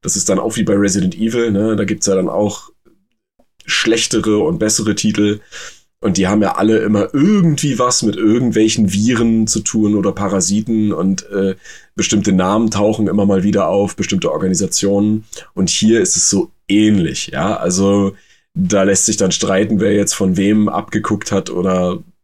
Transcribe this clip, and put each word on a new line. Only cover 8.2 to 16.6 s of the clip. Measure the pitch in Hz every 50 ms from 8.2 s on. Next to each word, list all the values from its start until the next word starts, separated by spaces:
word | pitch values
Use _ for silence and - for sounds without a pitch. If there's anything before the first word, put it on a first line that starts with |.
| 107 107 110 120 127 120 - 110 107 110 110 - 110 95 92
Viren | 101 104 117 127 113 117 117 113 113 110 107
zu | - 110
tun | 98 - - 110 107 104 104
oder | 104 92 101 92
Parasiten | - 101 98 98 95 90 90 98 107 107 113 113 110 107 104 90
und, | 76 87 95 98 92 - -
äh, | 101 98 98 98 92 - - - - - - _ _
bestimmte | - - - - 107 98 104 98
Namen | 92 92 92 101 110 117 107
tauchen | 110 101 104 107 110 - 107 95
immer | 92 104 101
mal | 98 98 95 87
wieder | 104 - 101 92
auf, | 78 90 101 101 101 -
bestimmte | - - - - 185 - 80
Organisationen. | 69 78 90 92 92 82 98 90 - - - 98 101 101 101 107 107 110 110 - - - - - _
Und | - 95 87
hier | - - - 110 113 117
ist | 92 90 -
es | - - -
so | - 98 87 - _ _